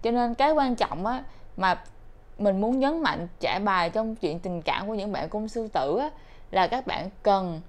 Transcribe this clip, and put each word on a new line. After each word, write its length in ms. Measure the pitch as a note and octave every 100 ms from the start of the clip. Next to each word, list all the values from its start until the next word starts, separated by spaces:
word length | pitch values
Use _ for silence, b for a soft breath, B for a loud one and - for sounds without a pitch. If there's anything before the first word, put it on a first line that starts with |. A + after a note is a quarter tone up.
Cho 100 | A#3
nên 220 | A#3+ A#3+
cái 180 | A#3 C#4
quan 240 | D4+ C4+ A#3
trọng 300 | G#3 D3+ G3
á, 180 | B3+ - B B -
mà 240 | F#3 F3 - - - - - -
mình 240 | G3+ F#3+
muốn 180 | A3 C4
nhấn 220 | C4+ E4
mạnh 260 | E3+ D3+ F3 -
trả 200 | E3+ F3
bài 300 | G#3 F#3 E3+
trong 260 | G#3+ A3+ A3
chuyện 240 | F3 E3+
tình 220 | F3+ F3
cảm 260 | D#3+ - G3+
của 60 |
những 180 | G#3+ G#3
bạn 180 | F#3+ D#3
cung 180 | G#3+ A3
sư 200 | A#3 G#3+
tử 240 | F3+ C3+ F#3+
á, 120 | D4+ B B B B
là 160 | F#3+ F3+
các 200 | A#3+ B3+
bạn 220 | - F3+ -
cần 380 | G#3 G3 F#3 D#3+